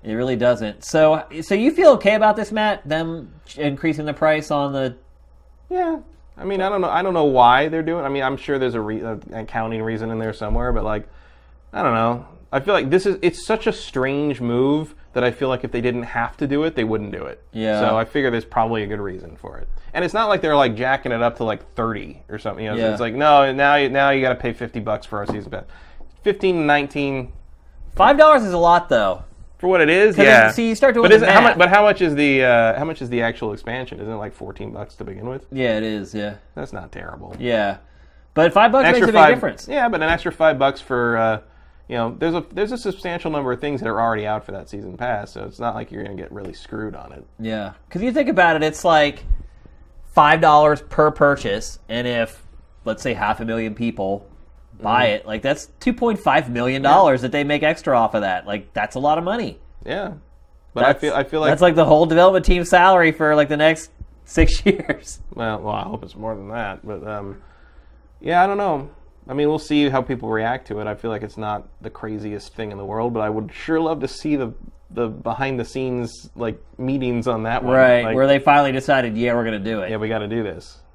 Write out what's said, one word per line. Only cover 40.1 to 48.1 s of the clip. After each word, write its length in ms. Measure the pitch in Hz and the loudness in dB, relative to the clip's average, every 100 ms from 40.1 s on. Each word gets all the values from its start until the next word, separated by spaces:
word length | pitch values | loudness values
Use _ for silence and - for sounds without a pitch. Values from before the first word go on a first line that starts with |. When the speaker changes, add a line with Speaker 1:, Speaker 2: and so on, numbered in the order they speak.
| 165 175 | -2 -4
Speaker 2:
five 260 | - 160 139 | 2 2 4
bucks 220 | 139 135 | 0 -2
for, 360 | - 123 120 117 | -6 -2 0 0
uh, 220 | 113 107 _ _ _ _ - | 0 -2 _ _ _ _ -10
you 100 | 120 | -6
know, 200 | 117 - | -6 -4
there's 160 | 165 | -4
a, 100 | 165 151 | -4 -6
there's 200 | 175 208 | -6 -6
a 60 | 247 | -4
substantial 520 | 202 185 180 170 170 | -8 -8 -8 -6 -6
number 220 | 151 131 | -4 -4
of 80 | 123 | -6
things 200 | 147 135 | -6 -6
that 60 | 113 | -4
are 120 | 107 | -2
already 260 | 117 107 107 | -2 -2 -4
out 180 | 107 | -6
for 60 | - | -8
that 160 | 98 - | -16 -14
season 260 | 101 98 92 | -16 -14 -10
pass, 340 | 123 107 - | -6 -6 -8
so 120 | - | -14
it's 160 | 104 - | -16 -8
not 140 | 117 110 | -8 -8
like 160 | 95 | -12
you're 100 | 104 | -12
gonna 140 | 101 95 | -12 -14
get 160 | - | -14
really 220 | 104 95 | -14 -16
screwed 420 | - - 110 107 78 | -16 -14 -10 -10 -12
on 160 | 64 | -18
it. 100 | 67 - - | -20 -20 -12
Speaker 1:
Yeah. 340 | 110 110 98 - _ | -8 -8 -10 -14 _
'Cause 120 | 175 | -6
you 80 | 240 | -2